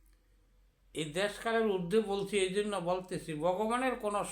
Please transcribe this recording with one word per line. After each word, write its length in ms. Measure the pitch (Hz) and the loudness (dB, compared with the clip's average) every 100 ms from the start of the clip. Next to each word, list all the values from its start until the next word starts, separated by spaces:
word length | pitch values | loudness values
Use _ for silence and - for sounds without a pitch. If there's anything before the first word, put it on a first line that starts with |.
| - - _ _ _ _ _ _ _ | -20 -20 _ _ _ _ _ _ _
এই 200 | 147 156 | -6 -4
দেশকালের 540 | 165 202 - 226 226 220 | -2 -2 -2 0 2 2
ঊর্ধ্বে 300 | 185 170 220 | 2 2 2
বলছি, 380 | 196 196 196 202 | 2 -2 0 2
এই 160 | 185 | 2
জন্য 220 | 196 208 196 | 0 0 -2
বলতেছি, 580 | 170 185 185 180 - | 0 -2 -2 -8 -6
ভগবানের 600 | 151 170 185 220 240 262 240 | -2 0 2 0 2 0 0
কোনো 280 | 208 202 185 | -2 -2 -4